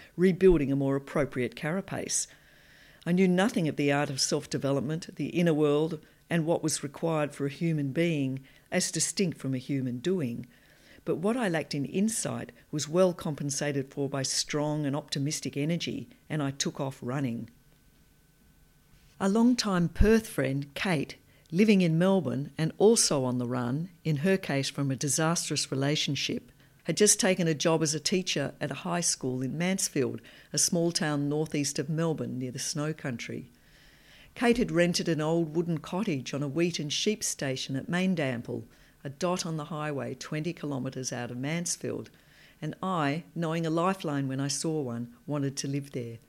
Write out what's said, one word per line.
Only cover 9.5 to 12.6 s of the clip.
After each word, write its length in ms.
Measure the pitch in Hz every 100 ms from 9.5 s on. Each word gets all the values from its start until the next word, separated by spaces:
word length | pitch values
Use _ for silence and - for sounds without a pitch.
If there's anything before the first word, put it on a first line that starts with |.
a 60 | 127
human 400 | 131 139 127 123
doing. 460 | 170 190 123 117 - - _ - - -
But 140 | - 143
what 180 | 196 254
I 140 | 202
lacked 240 | 160 -
in 120 | 147 135
insight 640 | 185 220 - - 120 120 -